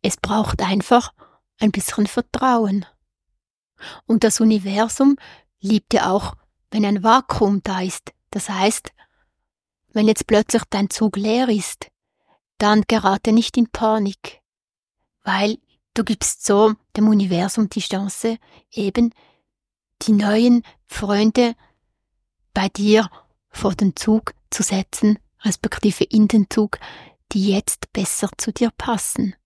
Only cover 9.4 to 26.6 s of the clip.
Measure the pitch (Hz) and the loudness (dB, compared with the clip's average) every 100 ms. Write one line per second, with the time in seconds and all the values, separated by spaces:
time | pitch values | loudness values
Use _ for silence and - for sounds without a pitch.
9.4 | _ _ _ _ _ 214 214 220 - 214 | _ _ _ _ _ 0 2 2 2 0
10.4 | 214 233 - 202 196 - 214 196 214 233 | 2 -2 -2 -4 -4 0 -2 0 -2 0
11.4 | 254 208 - - - _ _ _ _ _ | 0 -2 -4 -12 -16 _ _ _ _ _
12.4 | _ _ 208 214 208 220 196 196 - 220 | _ _ 2 2 2 0 0 0 2 2
13.4 | 220 - 226 - 220 220 196 - - - | 2 -2 -2 0 0 0 -2 -8 -18 -20
14.4 | _ _ _ _ _ _ _ _ - 190 | _ _ _ _ _ _ _ _ -4 0
15.4 | 208 220 _ _ _ - - 214 - - | 0 -4 _ _ _ -4 -2 -2 -4 -4
16.4 | - 202 220 214 _ - 214 214 196 175 | 2 4 4 2 _ 0 2 4 2 -2
17.4 | 190 - 214 - - 190 196 - 220 226 | -2 -2 -2 -4 -6 -6 -6 -6 -6 -6
18.4 | _ _ _ - 202 214 233 _ _ _ | _ _ _ -6 -2 0 0 _ _ _
19.4 | _ _ _ _ _ _ - 208 208 214 | _ _ _ _ _ _ 0 2 2 4
20.4 | 240 240 - _ _ - 202 202 220 247 | 4 4 0 _ _ -10 -2 0 2 2
21.4 | 240 233 _ _ _ _ _ _ _ _ | 0 -2 _ _ _ _ _ _ _ _
22.4 | _ - 190 - 208 220 196 - _ _ | _ -4 -4 -2 4 4 2 -10 _ _
23.4 | _ - - 180 196 - - 220 - - | _ -4 -4 0 -2 0 0 0 0 -14
24.4 | _ - - 190 190 - 208 214 _ _ | _ -6 -2 -2 -4 0 0 0 _ _
25.4 | 214 - - - 202 - - 220 214 226 | -4 -4 -6 -2 -2 0 0 2 4 2
26.4 | 196 - | 2 0